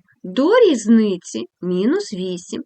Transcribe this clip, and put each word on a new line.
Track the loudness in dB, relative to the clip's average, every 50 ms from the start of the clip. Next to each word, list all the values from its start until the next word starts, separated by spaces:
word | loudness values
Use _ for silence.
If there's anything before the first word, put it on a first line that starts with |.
| _ _ _ _ -14
до | -10 -4 -2 0 2 4
різниці | 4 4 4 4 2 2 4 4 4 4 2 -2 -6 -8 -12 -12 -12 -12 -12 _ -10
мінус | -6 -4 -2 -2 0 0 0 -2 -4 -6 -8
вісім | -8 -8 -8 -8 -10 -12 -12 -14 -14 -14